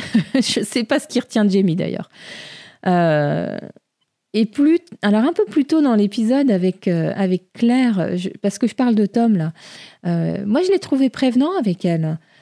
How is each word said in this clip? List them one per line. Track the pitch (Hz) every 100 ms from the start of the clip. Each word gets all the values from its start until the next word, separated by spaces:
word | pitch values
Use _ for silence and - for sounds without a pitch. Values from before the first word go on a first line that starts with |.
| -
<laughs> | 220 - 269
Je | - -
sais | - 247
pas | 226 302
ce | -
qui | 254
retient | - 226 208
Jamie, | 190 190 170
d'ailleurs. | - - - - - - - - - - 185
Euh, | 180 170 151 147 151 - 50 - - _ _ _ _ _
et | 208 220
plus, | - 294 339 - -
alors, | 202 214
un | 269
peu | 339 403
plus | 320 269
tôt | 320
dans | 285 220
l'épisode | 202 220 220 269 277
avec, | 190 185 - 196
euh, | 170 160 -
avec | 190 180 -
Claire, | - 240 254 247 196 165 180
je, | 185 -
parce | 202 -
que | 226
je | -
parle | 247
de | 220 202
Tom, | 240 233 196
là, | 160 - - - - - 175
euh, | 170 165 175 202
moi, | 254
je | 370
l'ai | 381
trouvé | - 269 269
prévenant | - 262 240 294 381
avec | 208 170
elle. | 180 165 156 160 - _